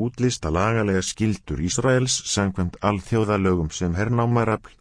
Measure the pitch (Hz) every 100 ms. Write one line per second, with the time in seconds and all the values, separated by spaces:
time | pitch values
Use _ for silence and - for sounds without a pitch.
0 | 120 - 123 - 78 85 104 113 104 95
1 | - - 110 98 - 73 87 - 135 127
2 | 131 - - - 98 95 90 - 101 104
3 | - 113 107 104 95 90 78 - 90 82
4 | 107 117 117 120 110 107 - -